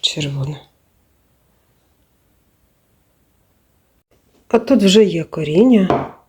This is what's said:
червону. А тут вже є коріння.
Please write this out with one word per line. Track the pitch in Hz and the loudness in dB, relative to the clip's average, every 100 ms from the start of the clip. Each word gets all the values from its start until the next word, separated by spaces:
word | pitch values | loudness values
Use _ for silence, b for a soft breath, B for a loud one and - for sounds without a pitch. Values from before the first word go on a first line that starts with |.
червону. | - - 143 139 135 147 _ _ _ _ _ _ _ _ _ _ _ _ _ _ _ _ _ _ _ _ _ _ _ _ _ _ _ _ _ _ _ _ _ _ _ _ _ _ _ | -8 -8 -8 -8 -10 -12 _ _ _ _ _ _ _ _ _ _ _ _ _ _ _ _ _ _ _ _ _ _ _ _ _ _ _ _ _ _ _ _ _ _ _ _ _ _ _
А | 226 | -2
тут | 226 262 | 2 2
вже | 196 196 | 4 4
є | 202 165 | 2 0
коріння. | 160 - 151 160 247 226 185 135 131 - | -8 -8 -2 2 4 4 2 -4 -10 -16